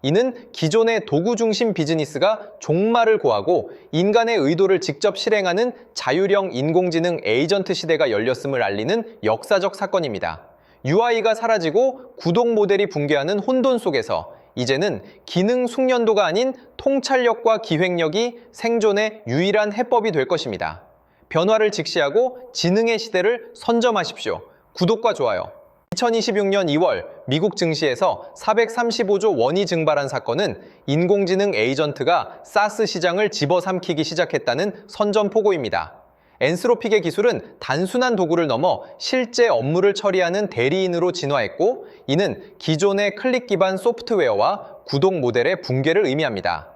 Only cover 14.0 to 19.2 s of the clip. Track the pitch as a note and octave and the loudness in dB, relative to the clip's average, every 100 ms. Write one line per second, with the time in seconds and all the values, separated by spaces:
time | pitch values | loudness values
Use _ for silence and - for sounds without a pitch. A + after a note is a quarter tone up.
14 | G#2+ E2+ - - _ - B2 C3+ G3 A2+ | -2 -4 -6 -18 _ -6 -2 0 0 -4
15 | - - - F3 G3 B3 B3 B3 C4 B3 | -10 -20 -4 0 2 0 -2 -2 0 2
16 | A3+ G#3 F3+ F3+ C4 B3+ - - - C#4 | 2 2 2 2 -2 -4 -16 -4 0 0
17 | C4+ C4 A#3+ A#3 A#3 A3 A3 D#3 F3+ F3 | 0 2 2 2 2 0 0 0 0 0
18 | D#3+ F3+ A#3+ A#3+ - - A#3 A#3 G#3+ G3+ | 0 0 -4 -6 -20 -6 -2 2 2 2
19 | G#3+ G#3+ | 0 -4